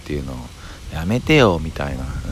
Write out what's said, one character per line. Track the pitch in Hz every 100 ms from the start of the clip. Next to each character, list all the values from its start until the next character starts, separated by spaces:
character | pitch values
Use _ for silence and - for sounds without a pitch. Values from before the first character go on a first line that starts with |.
っ | -
て |
い | 73
う |
の | 67
を、 | 64 60 - - - -
「や | 78
め | 85 117
て | - 156
よ」 | 113 82
み | 78
た | - 71
い | 65
な、 | 65 - -